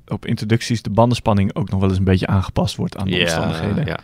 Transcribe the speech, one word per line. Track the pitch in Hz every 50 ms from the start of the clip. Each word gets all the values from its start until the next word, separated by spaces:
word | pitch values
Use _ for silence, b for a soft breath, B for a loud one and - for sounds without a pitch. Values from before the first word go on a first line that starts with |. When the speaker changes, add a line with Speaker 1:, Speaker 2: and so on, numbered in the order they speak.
| _
Speaker 1:
op | - - 98 -
introducties | - 117 - 110 107 117 120 - - 120 107
de | - 113
bandenspanning | 101 110 117 123 120 - - 117 104 101 98 104 -
ook | - 101 92
nog | - -
wel | - 95
eens | 92 92
een | 95
beetje | 95 95 92 -
aangepast | - - 95 92 - - - - - -
wordt | - - - -
aan | - 98
de | 95 90
Speaker 2:
Ja, | 90
Speaker 1:
omstandigheden. | 87 85 80 80 82 82 80 80 80 - - 80 -
Speaker 2:
ja. | 82 80 b